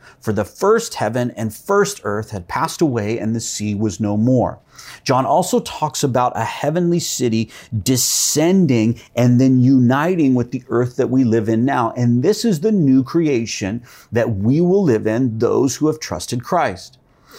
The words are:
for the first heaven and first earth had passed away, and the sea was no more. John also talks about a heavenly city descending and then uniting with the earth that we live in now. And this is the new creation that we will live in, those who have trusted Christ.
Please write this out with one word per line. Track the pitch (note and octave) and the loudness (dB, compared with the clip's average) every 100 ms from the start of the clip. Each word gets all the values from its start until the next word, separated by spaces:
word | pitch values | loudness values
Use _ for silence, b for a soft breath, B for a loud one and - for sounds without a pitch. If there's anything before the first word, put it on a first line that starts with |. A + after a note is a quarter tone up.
| B B | B B
for | - | -4
the | G#2 G2+ | -4 -4
first | - G3 A3+ A3+ - | -2 0 2 0 -4
heaven | A2 B2 B2 | -4 -2 -4
and | - A2 | -4 -8
first | - - G3+ G3 - | -6 -2 0 0 -2
earth | G2+ G#2 G#2+ | -6 -6 -6
had | G2+ F2 | -10 -6
passed | - - - | -4 -4 0
away, | D#3+ A#2 G#2 A#2 | 0 0 -4 -4
and | A2 A2+ | -4 -4
the | |
sea | - - G#2 G2+ | -6 -6 -4 -2
was | G#2+ F#2 | -2 -2
no | G#2 G#2 | -2 0
more. | A#2+ B2+ G2 - _ B B B | 2 2 0 -4 _ B B B
John | - B2+ B2+ | -2 0 2
also | D#3+ F3 B3 | 0 0 -2
talks | - - D#3 - | -2 -6 -6 -2
about | C#3+ B2 B2 - | -2 0 0 -2
a | |
heavenly | A2 - C#3+ E3+ F3 E3+ | -6 -4 -4 0 0 0
city | - - B2+ A2 A2+ B B A2+ | -2 -4 -2 0 -4 B B -4
descending | F#2 B2+ - - - D3 E3 F#3+ D#3+ A#2+ A2 A#2 B - | 0 0 0 -2 -2 0 2 4 4 2 0 -2 B 0
and | B2 B2 | 4 4
then | C3 B2+ | 4 4
uniting | B2+ C3+ A#2+ C3+ E3 F#3 C#3 | 4 4 4 2 0 2 2
with | B2 A#2+ | 2 0
the | C3 - | -6 -4
earth | A#2 B2+ - | -2 0 -2
that | B2 | 0
we | C3 | 2
live | A#2+ A2+ G#2+ | 2 2 2
in | A2+ C3 | 2 2
now. | C3 A2+ B2+ | 0 -2 0
And | A#2+ A#2+ | 2 2
this | D#3 G#3 A#3 | 2 0 0
is | D#3+ | 0
the | G#3+ | 0
new | G#3 C#3+ C3 | 2 4 2
creation | B2+ E3+ D#3 B2 A2 - F#2+ A#2 B B B | 2 0 2 0 -2 -6 -6 -6 B B B
that | A#2 A2+ G2 | -2 -2 0
we | G#2+ D3+ | 0 2
will | F3 G3 | 4 2
live | F3 G#2+ G#2+ | 2 2 0
in, | A2+ C3 A2 | 0 -2 0
those | A2+ G#2 C3 - | 0 2 0 0
who | D3+ | -2
have | D#3 | -2
trusted | - F2 - C3 | -6 -10 -6 -8
Christ. | - F3 C3 F#2 - _ _ B B | -4 -2 -2 -6 -14 _ _ B B